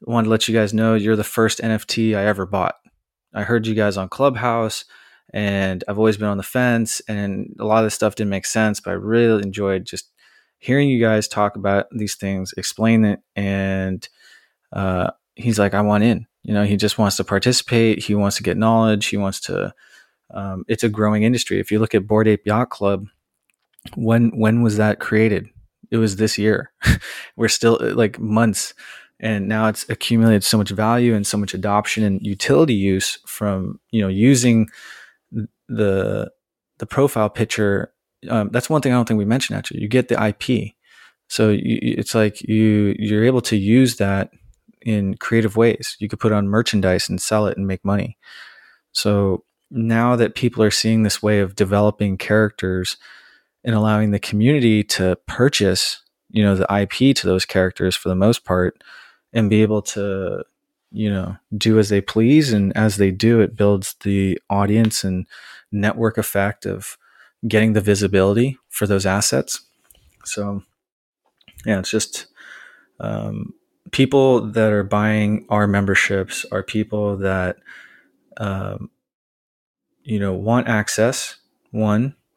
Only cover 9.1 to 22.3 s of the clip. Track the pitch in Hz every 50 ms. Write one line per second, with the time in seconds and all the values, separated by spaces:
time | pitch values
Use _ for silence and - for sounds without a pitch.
9.1 | 113 120 117 117 110 104 101 98 95 104 101 98 95 92 90 - 92 - - _
10.1 | _ _ _ _ _ _ _ _ _ _ - 123 131 143 143 139 127 117 117 110
11.1 | 107 107 104 - - 104 104 101 - 104 98 98 98 101 - - - 110 107 101
12.1 | - - 104 98 98 95 92 - - 92 - - - - 110 113 113 110 110 104
13.1 | 98 - _ _ - 101 101 98 98 98 98 98 95 95 95 95 92 87 - -
14.1 | _ _ _ _ - _ _ _ _ _ _ _ - 98 98 92 92 90 - -
15.1 | - _ _ _ _ - - 117 107 107 101 95 98 101 104 104 104 104 110 120
16.1 | 107 - 113 - _ _ - 107 107 104 104 98 101 98 107 104 - - 107 98
17.1 | - - 95 - 101 98 - 123 127 - - - 120 113 113 110 - - - -
18.1 | 104 104 101 101 - - - 92 90 95 110 113 113 113 113 110 107 101 - -
19.1 | 104 101 98 95 - - - - 95 - - 98 - _ _ _ _ - _ _
20.1 | _ _ _ - - 98 98 98 95 92 - - 113 - 117 110 104 107 104 107
21.1 | 107 104 110 117 123 113 - - 95 98 95 - 104 107 113 - - 101 98 104
22.1 | 107 107 107 110